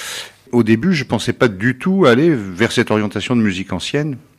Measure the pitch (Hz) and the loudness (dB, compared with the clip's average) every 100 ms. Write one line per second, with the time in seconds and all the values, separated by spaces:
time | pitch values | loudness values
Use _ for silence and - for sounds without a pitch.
0 | - - - _ - 120 110 113 165 165 | -12 -12 -14 _ -2 0 2 2 2 0
1 | 123 117 - - 127 92 113 127 185 190 | -2 -4 -4 0 0 2 -4 -2 -2 2
2 | 151 117 170 135 98 90 113 - 113 107 | 4 4 4 0 -4 -2 0 0 0 0
3 | 104 104 - 123 107 90 92 90 - 143 | 0 -6 -2 0 0 -2 -6 -8 -4 -4
4 | 151 127 _ | -4 -8 _